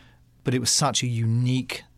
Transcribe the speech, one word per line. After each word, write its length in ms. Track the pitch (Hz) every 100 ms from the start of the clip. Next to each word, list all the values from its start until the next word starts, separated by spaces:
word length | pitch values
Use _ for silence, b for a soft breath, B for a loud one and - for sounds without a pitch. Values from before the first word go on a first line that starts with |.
| B B - _
But 100 | -
it 60 | 127
was 100 | 120
such 320 | - 143 110
a 40 | 123
unique 760 | 117 113 117 123 127 127 - -